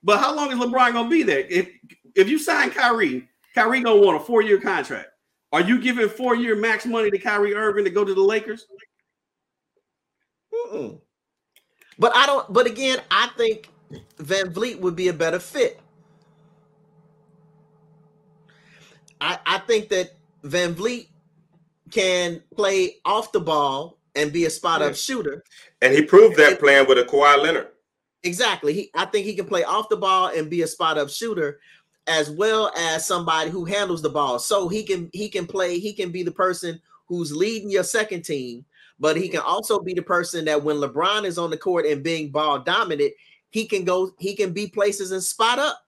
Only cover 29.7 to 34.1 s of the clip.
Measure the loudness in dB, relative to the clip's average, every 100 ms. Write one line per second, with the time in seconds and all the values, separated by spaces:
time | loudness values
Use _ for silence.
29.7 | -2 -2 -4 0 0 0 -2 -4 -2 -4
30.7 | -2 -2 0 -4 -6 -6 -4 -6 -8 _
31.7 | -20 _ _ -2 -2 -2 -2 0 0 -2
32.7 | -4 -4 -4 -4 -4 -2 -2 -2 -6 -4
33.7 | -4 -2 -4 -4